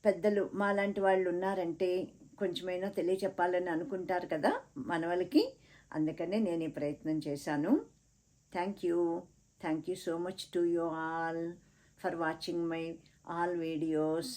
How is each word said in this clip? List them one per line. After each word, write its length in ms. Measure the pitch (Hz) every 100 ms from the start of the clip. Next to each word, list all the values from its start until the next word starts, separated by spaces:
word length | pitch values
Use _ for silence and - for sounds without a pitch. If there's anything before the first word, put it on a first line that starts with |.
| 214
పెద్దలు 440 | 185 202 202 185
మాలాంటి 480 | 190 202 202 202 202
వాళ్ళు 280 | 196 190 180
ఉన్నారంటే 760 | 175 190 190 175 160 185 180 - - - -
కొంచెమైనా 520 | 196 156 180 180 196
తెలియచెప్పాలని 800 | - 165 190 190 190 180 180 180
అనుకుంటారు 580 | 160 175 185 175 180 180
కదా 340 | 160 214 480 - -
మనవలకి, 800 | - 160 165 180 180 320 508 - - - _
అందుకనే 460 | 156 156 - 170 208
నేను 240 | 202 170
ఈ 40 | 160
ప్రయత్నం 540 | 160 147 147 156 156 151
చేశాను. 580 | 143 - 147 165 311 466 _ _ _ _ _ _ 185
Thank 340 | 185 202 180
you. 280 | 170 170 170 - - _ _ 170
Thank 160 | 156
you 160 | 156 180 -
so 80 | 165 180
much 300 | 185 - 175
to 60 |
you 200 | 170 170
all 680 | 165 160 160 165 165 165 170 175 - _ - -
for 140 | 185 170
watching 400 | 160 160 - 170 165
my 240 | 165 165 165 - _ -
all 260 | 170 175 175
videos. 680 | 160 160 160 156 156 160 131